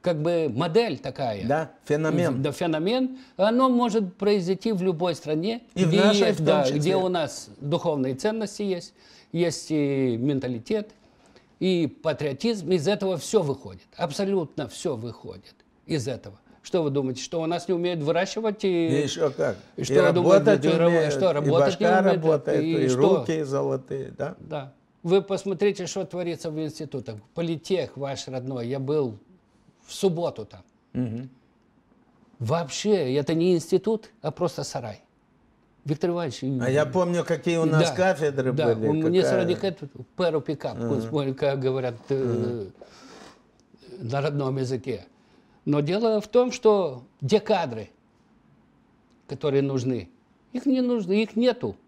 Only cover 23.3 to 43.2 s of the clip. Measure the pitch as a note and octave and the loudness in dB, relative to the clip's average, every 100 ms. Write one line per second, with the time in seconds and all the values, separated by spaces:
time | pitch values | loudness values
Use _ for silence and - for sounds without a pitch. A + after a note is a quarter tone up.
23.3 | D#3+ C#3+ C#3 C#3 C3+ - C#3 C3+ - C#3 | -4 -2 -2 -2 -4 -6 -10 -10 -8 -8
24.3 | F#3 - D#3 C3+ _ _ _ E3+ F#3+ G3 | -8 -10 -10 -10 _ _ _ 2 2 2
25.3 | G3 G3 F#3 G3+ F#3+ F3 - F#3 F3 F3 | -4 -4 0 0 0 -6 -6 -6 -6 -6
26.3 | D#3+ E3 D3+ D#3 D3+ D3+ - A2 G#2+ - | -6 -6 -6 -6 -8 -10 -10 -10 -14 -12
27.3 | - E3+ E3 - F#3 C3+ - C#3 C3+ - | -6 -4 -4 -2 -2 -2 -6 -8 -8 -8
28.3 | C3 B2+ C3 A#2 C#3 C3+ D3+ C3 G#2 _ | -8 -6 -6 -4 -4 -2 0 -2 -6 _
29.3 | _ _ _ _ _ - - G3 E3 E3 | _ _ _ _ _ -18 -2 0 0 -4
30.3 | - G#2 G#2 - _ _ - B2+ A2+ B2+ | -6 -14 -16 -20 _ _ -6 -6 -6 -12
31.3 | _ _ _ _ _ _ _ _ _ _ | _ _ _ _ _ _ _ _ _ _
32.3 | _ A2+ D#3+ D#3+ - G#3 G3+ C3 C3+ C#3 | _ -2 -2 -2 -4 0 2 2 0 0
33.3 | E3 F3 F3 - F#3 - A3 - _ D#3 | 2 4 2 2 0 2 -2 -4 _ -8
34.3 | - F3 - C#3 C#3+ A#2 G2+ _ _ _ | -2 -4 -4 -8 -8 -10 -12 _ _ _
35.3 | _ _ _ _ _ C#3 D3+ F3 F3 E3 | _ _ _ _ _ -6 -2 -2 -2 -4
36.3 | - C3 C3+ A#2+ C3+ D3 D#3 F3 F3 E3 | -6 -4 -2 0 2 2 0 0 0 -2
37.3 | E3 - E3 D#3+ D#3 E3+ C#3+ F#3 D3 D3+ | -2 0 0 2 4 2 4 2 2 0
38.3 | C#3 C3 B2+ D3 A2 A2 D#3 D#3+ F3+ F3 | 0 -2 0 0 2 2 2 2 2 4
39.3 | - F3 F3 G3 F3 C#3+ - B2 - F3+ | 2 2 0 -2 -4 -14 -14 -18 -2 0
40.3 | D#3 C3+ D3 C#3+ A#2+ A#2+ C3+ A2+ D3 C3+ | 0 -2 -6 -6 -4 -2 -2 -2 -2 -2
41.3 | C3+ C#3+ C#3 C3 C3 B2+ A2+ - C3+ B2+ | 0 0 0 0 0 -4 -6 -4 -2 0
42.3 | A#2 B2 A#2+ F#2+ - - - - - | 0 -2 -4 -8 -14 -20 -20 -20 -20